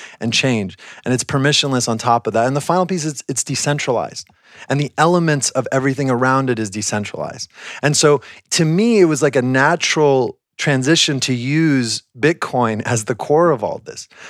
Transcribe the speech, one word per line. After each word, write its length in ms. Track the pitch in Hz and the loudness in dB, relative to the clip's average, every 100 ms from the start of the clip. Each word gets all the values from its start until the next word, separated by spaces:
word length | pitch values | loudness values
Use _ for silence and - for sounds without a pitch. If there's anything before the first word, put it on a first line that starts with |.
| - - | -20 -8
and 120 | 113 | -4
change. 460 | 110 139 117 95 - - - | -2 0 0 -4 -10 -20 -10
And 120 | - 127 | -4 -4
it's 80 | |
permissionless 640 | - 147 139 147 147 131 117 | -2 0 2 2 0 0 0
on 80 | 113 | -2
top 300 | 123 117 113 | 2 0 2
of 60 | |
that. 120 | 107 120 | 0 0
And 100 | 143 | 0
the 60 | |
final 240 | 143 175 180 | 0 0 0
piece 180 | 185 | -2
is 200 | 151 139 - | -6 -8 -8
it's 160 | 131 | -6
decentralized. 840 | - 139 - 147 - 117 85 - - _ _ - - | -6 -4 -2 -2 -2 -4 -4 -10 -18 _ _ -14 -4
And 100 | 139 | -2
the 120 | 143 - | -2 0
elements 500 | 156 180 165 147 - | 2 4 2 0 -2
of 180 | 131 123 | -2 -2
everything 400 | 135 135 131 135 | 0 0 0 0
around 400 | 123 127 135 135 | 0 2 2 2
it 80 | 113 | -2
is 100 | 110 | -4
decentralized. 800 | 101 104 107 101 - 71 - - - - - | -6 -4 -4 -6 -8 -10 -10 -16 -16 -18 -4
And 160 | 139 147 | -2 2
so 240 | 151 147 - - - | 4 2 -2 -20 -6
to 140 | - 160 | -2 2
me, 340 | 165 233 220 | 2 4 6
it 60 | 175 | 4
was 180 | 151 | 4
like 120 | 147 139 | 0 2
a 60 | |
natural 960 | 127 131 143 170 - - 151 135 120 - _ - | 2 2 2 2 0 2 4 4 0 -4 _ -6
transition 640 | - 135 131 165 - 139 | -2 0 2 2 2 -2
to 140 | 131 | -2
use 720 | 127 123 151 160 135 117 107 - 123 | -4 -2 0 2 2 0 -4 -10 -2
Bitcoin 640 | 143 170 - 127 117 107 | 0 0 -2 0 0 0
as 220 | 110 113 107 | -2 -2 -2
the 100 | 113 | -4
core 340 | - 147 175 | 0 2 4
of 140 | 135 | 2
all 160 | 98 - | -2 -6
this 280 | - - - - | -12 -16 -16 -20